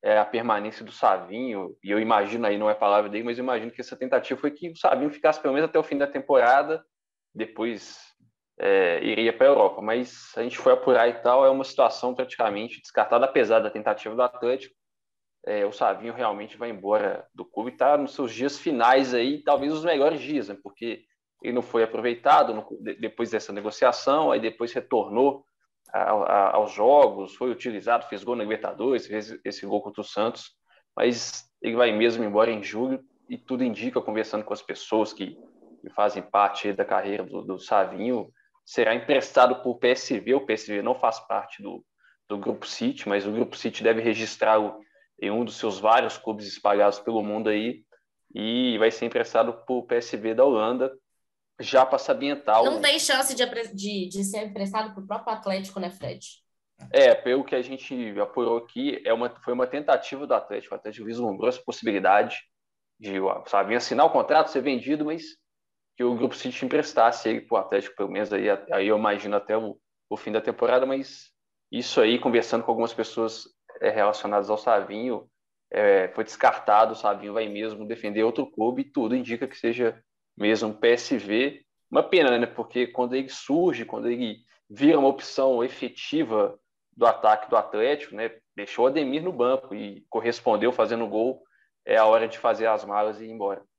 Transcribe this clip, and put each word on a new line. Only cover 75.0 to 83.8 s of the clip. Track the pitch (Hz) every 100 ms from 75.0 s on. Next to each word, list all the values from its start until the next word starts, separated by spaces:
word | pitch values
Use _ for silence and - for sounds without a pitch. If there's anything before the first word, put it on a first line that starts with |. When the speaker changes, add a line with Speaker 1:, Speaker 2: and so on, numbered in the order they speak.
| 127 110 - _ _ _ _
Speaker 1:
é, | - 104 98 92
foi | -
descartado, | 110 - 123 - - 104 110
o | 110
Savinho | 107 101 101
vai | 104 110
mesmo | 104 110 107 107
defender | 117 107 104
outro | 110 - 135
clube, | - 110 127
e | 135
tudo | - 113 127
indica | 110 117 -
que | -
seja | 117 120 117 - _ _ _ -
mesmo | 104 110 110
P | 107 117
S | 120 - 123
V. | 98 107 139 - _ _ _
Uma | 131
pena, | 160 185 143 120
né? | 120
Porque | - 113 123 120
quando | - 123 131
ele | 135
surge, | - - 147 175 123